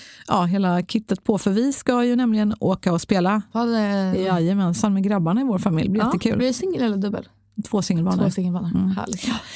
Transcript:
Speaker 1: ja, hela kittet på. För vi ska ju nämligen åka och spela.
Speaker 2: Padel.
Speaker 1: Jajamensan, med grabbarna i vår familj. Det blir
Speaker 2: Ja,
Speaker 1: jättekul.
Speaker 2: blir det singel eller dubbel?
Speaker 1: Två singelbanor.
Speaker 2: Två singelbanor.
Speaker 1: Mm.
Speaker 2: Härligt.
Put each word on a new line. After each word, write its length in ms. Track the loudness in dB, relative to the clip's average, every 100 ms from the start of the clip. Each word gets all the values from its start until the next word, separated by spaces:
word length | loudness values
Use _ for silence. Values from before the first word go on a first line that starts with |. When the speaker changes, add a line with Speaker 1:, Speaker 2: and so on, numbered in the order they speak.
| -18 -16 -4
Speaker 1:
ja, 160 | 0
hela 380 | 0 0 0 0
kittet 420 | -2 -6 -4 -4
på. 140 | 0 0
För 120 | 0
vi 220 | 0 0
ska 320 | -2 0 0
ju 120 | 2 2
nämligen 380 | 2 2 0 0
åka 320 | -2 0 0
och 80 | 0
spela. 420 | 0 2 2 0 -2
Speaker 2:
Padel. 640 | -2 0 0 0 0 0 0
Speaker 1:
Jajamensan, 720 | 0 2 2 2 2 2 2
med 80 | 2
grabbarna 360 | 2 2 2 2
i 40 |
vår 140 | 2 0
familj. 300 | 2 2 2
Det 40 |
blir 100 | 0
Speaker 2:
Ja, 40 | 0
Speaker 1:
jättekul. 280 | 0 0 2
Speaker 2:
blir 100 | 0
det 60 |
singel 280 | 0 -2 -2
eller 140 | -2 0
dubbel? 320 | -2 -4 -10 _ _ -10 -4
Speaker 1:
Två 120 | -2
singelbanor. 400 | 0 0 0 2
Speaker 2:
Två 60 | 0
singelbanor. 380 | 0 -2 -2 -2
Speaker 1:
Mm. 160 | 0 0
Speaker 2:
Härligt. 360 | -2 -4 -6 -4 -6 -8